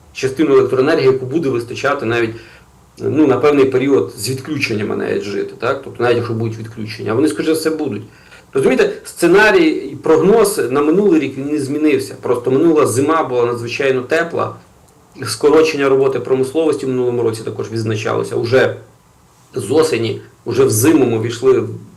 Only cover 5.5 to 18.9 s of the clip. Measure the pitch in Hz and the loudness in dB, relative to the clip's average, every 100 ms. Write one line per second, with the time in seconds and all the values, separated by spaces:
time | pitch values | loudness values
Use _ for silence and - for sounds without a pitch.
5.5 | - 117 139 - - 120 113 110 110 113 | -6 -4 -4 -6 -2 0 0 -2 -4 -4
6.5 | 110 110 - 107 - 101 113 151 147 156 | -6 -12 -12 -12 -8 -4 0 0 0 -2
7.5 | 160 156 156 143 104 - - - - _ | -2 -2 -4 -6 -8 -12 -20 -20 -20 _
8.5 | 135 135 127 - - - - 170 190 214 | -2 0 2 0 -2 -14 0 4 6 6
9.5 | 196 160 - - - 156 156 185 226 - | 4 4 0 -6 -4 2 4 4 4 2
10.5 | - 120 135 147 180 208 160 135 131 143 | 0 -2 0 2 2 4 2 0 -6 -4
11.5 | 151 127 147 151 135 - - - 120 - | -4 -4 -2 0 0 -2 -6 -4 -2 0
12.5 | 135 165 151 135 113 147 160 131 123 117 | 2 4 4 2 2 0 0 0 0 0
13.5 | 120 117 - 139 131 - 160 170 117 110 | -2 -6 -4 0 0 0 -2 -2 -4 -6
14.5 | - - _ _ _ _ - 123 - 143 | -8 -20 _ _ _ _ -14 -10 0 2
15.5 | 156 156 147 139 135 135 127 135 131 127 | 4 4 2 2 4 2 0 -2 0 0
16.5 | 156 160 - 131 127 123 117 113 110 - | 0 0 0 -2 -2 0 0 -2 -2 -8
17.5 | 110 104 113 113 110 113 113 117 120 117 | -8 -8 -6 -4 -4 -2 -4 -4 -4 0
18.5 | 127 113 - - | 2 0 -2 -14